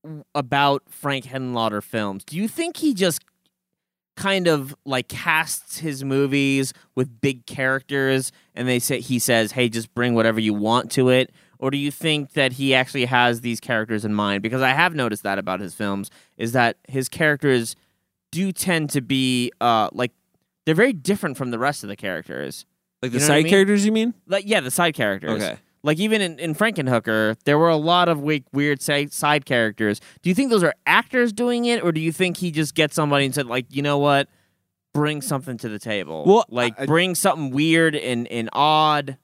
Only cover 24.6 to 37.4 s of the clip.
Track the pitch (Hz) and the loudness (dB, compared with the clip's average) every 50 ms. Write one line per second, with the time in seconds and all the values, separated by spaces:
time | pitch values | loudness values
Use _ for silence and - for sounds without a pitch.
24.6 | 135 127 - - 175 165 147 - 120 104 98 95 - 78 - 85 104 80 58 - | 0 -2 0 0 0 0 0 0 -2 -2 -2 -4 -4 -4 -4 -2 -4 -6 -6 -10
25.6 | _ _ _ _ - 147 156 156 202 214 220 214 196 175 160 123 165 165 151 - | _ _ _ _ -2 -2 0 0 2 0 2 0 0 -2 -4 -6 -6 -6 -2 0
26.6 | 208 233 208 175 139 127 123 113 104 117 110 110 110 107 110 _ _ 143 147 151 | 0 0 0 -2 0 2 0 0 0 0 0 2 2 0 0 _ _ 2 4 4
27.6 | 165 170 165 151 151 165 175 180 175 170 165 147 143 151 156 143 127 _ - 139 | 4 4 4 2 2 2 4 4 4 2 2 0 0 -2 -2 -2 -4 _ -2 0
28.6 | 143 147 143 135 - - 147 143 143 143 - - - 147 147 151 143 - 139 120 | 0 0 0 -2 -2 -2 0 0 -2 -4 -6 -2 0 2 2 0 0 0 0 2
29.6 | 113 110 101 - 110 104 104 - - - - _ _ 170 180 180 277 262 233 202 | 2 0 0 0 0 0 0 -2 -6 -20 -20 _ _ 0 0 2 2 2 2 4
30.6 | 170 156 - _ _ - 170 214 240 - - 254 240 240 202 220 240 240 240 240 | 4 2 0 _ _ 4 4 4 4 2 0 0 0 0 0 -2 -2 0 0 0
31.6 | 240 240 240 226 - 175 160 156 160 165 156 - 185 180 170 - 185 175 151 151 | 0 0 0 0 0 0 0 0 -2 -2 0 0 -2 -2 0 -2 -4 -4 -2 -2
32.6 | 156 143 - - 156 147 - - 151 147 143 143 139 135 127 147 135 120 117 127 | -2 -2 0 0 0 0 2 0 0 2 2 2 2 0 -2 -4 -4 -2 -4 -6
33.6 | 123 _ - 139 143 147 143 143 143 147 143 139 139 _ _ _ _ _ _ _ | -6 _ -6 -4 -2 0 0 2 2 2 2 2 0 _ _ _ _ _ _ _
34.6 | _ _ _ _ _ _ _ 147 147 151 151 147 131 - 151 135 131 135 123 110 | _ _ _ _ _ _ _ -2 -2 -2 -2 -6 -6 -4 -6 -6 -6 -8 -12 -10
35.6 | - 113 107 101 - 113 107 101 87 73 80 78 73 180 202 233 - _ 113 123 | -8 -10 -10 -10 -6 -4 -4 -4 -4 -6 -8 0 4 4 4 4 4 _ -2 -2
36.6 | 123 120 107 - 139 139 156 165 180 185 175 - - 190 143 160 | -2 -2 -2 -6 -2 0 2 2 2 0 -2 0 0 0 0 0